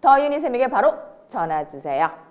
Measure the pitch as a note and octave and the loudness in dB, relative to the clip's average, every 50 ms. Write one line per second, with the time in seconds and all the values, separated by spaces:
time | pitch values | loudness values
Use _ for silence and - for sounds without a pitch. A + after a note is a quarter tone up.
0 | - E4+ C4+ C4+ C#4+ D4 C#4+ D4 D4+ D4+ B3 A#3+ C4 B3+ C4 D4+ - - - - | 6 6 4 4 4 0 -2 -2 -4 -4 -2 0 -2 0 0 2 2 2 0 0
1 | - - - - - _ - - E3 E3 D#3 D#3 D3 - - C#3 C3+ D3 C#3 C3+ | -10 -20 -20 -20 -20 _ -6 -6 -4 -2 -2 -4 -6 -8 -12 -12 -8 -6 -2 -2
2 | D#3+ D#3+ - - - - | -2 -2 -2 -8 -20 -20